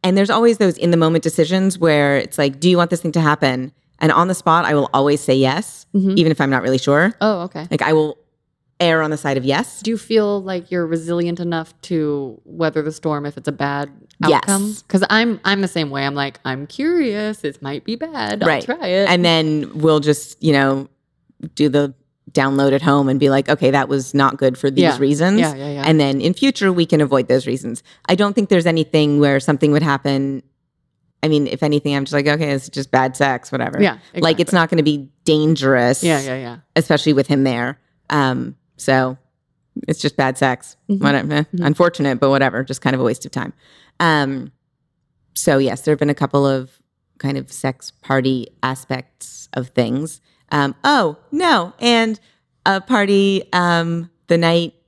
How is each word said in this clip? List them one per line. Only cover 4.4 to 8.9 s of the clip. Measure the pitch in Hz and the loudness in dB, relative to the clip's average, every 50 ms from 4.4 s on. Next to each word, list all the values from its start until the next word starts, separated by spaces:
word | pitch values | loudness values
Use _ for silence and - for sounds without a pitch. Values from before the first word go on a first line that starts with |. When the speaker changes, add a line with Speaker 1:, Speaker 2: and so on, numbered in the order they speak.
| - 170 160 170 170 | 0 2 2 2 2
Speaker 1:
I | 101 151 | 2 0
will | 147 139 - - | 0 0 0 0
always | 135 139 143 143 147 | 0 2 2 0 0
say | - - 131 | 0 0 2
yes, | 135 135 131 131 170 220 - - - - _ - | 2 2 2 0 -2 -6 -8 -14 -20 -20 _ -2
Speaker 2:
Mm-hmm. | 202 190 196 190 202 | 0 0 2 2 2
Speaker 1:
even | 165 160 | 2 2
if | 156 - | 2 0
I'm | 147 139 | 0 0
not | 135 127 | 0 0
really | - 123 131 131 | 0 0 0 0
sure. | - - 139 147 170 196 233 _ | 2 2 2 4 2 2 0 _
Speaker 2:
Oh, | 208 214 214 180 | -2 0 0 -2
okay. | 170 185 - 151 156 175 | -6 -10 -10 -12 -10 -6
Speaker 1:
Like, | - 151 | -4 -2
I | - 147 156 | 0 2 2
will | 156 156 151 - _ _ _ _ _ _ _ _ _ _ _ _ _ | 2 2 0 -4 _ _ _ _ _ _ _ _ _ _ _ _ _
err | 175 170 | 0 2